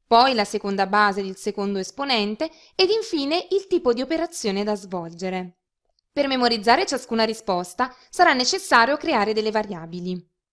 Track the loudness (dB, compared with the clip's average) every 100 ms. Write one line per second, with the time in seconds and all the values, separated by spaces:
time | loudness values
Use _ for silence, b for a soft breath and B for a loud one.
0 | _ 6 6 4 -2 -4 -4 -2 0 4
1 | 2 0 -6 -6 -8 -4 -4 -4 -6 -8
2 | -2 0 -2 -4 -8 B B 0 2 2
3 | -2 -4 -2 -2 -2 -4 0 0 0 -2
4 | -2 -4 -4 -6 -4 -2 -2 -6 -6 -10
5 | -10 -8 -6 -6 -8 _ _ _ _ _
6 | _ -2 0 2 2 2 4 4 2 -4
7 | -4 -2 0 -2 -2 -4 -4 -4 -4 B
8 | B 4 4 4 0 -2 4 4 4 2
9 | 0 0 2 0 0 -2 -4 -10 -10 -8
10 | -6 -8 -10 _ _